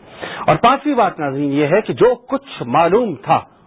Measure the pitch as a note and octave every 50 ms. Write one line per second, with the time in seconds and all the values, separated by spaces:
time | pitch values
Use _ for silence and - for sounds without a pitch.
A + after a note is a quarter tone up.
0 | - - - - - - - - - - D#3 - - A#3 C4+ C4+ - D4 C#4 A#3
1 | G#3 F3 E3+ - D3+ C#3 C3 C#3 D3 C#3+ C#3 D3 D3+ C#3 F3 G#3+ G#3+ - D3+ A#2
2 | G#3 B3 B3 - - - - C4+ - - - - D3 A#2 B2 D#3 E3+ E3 F#3 A#3
3 | B3 G#3 D3+ - - D3+ D3+ A2 - - _ _ _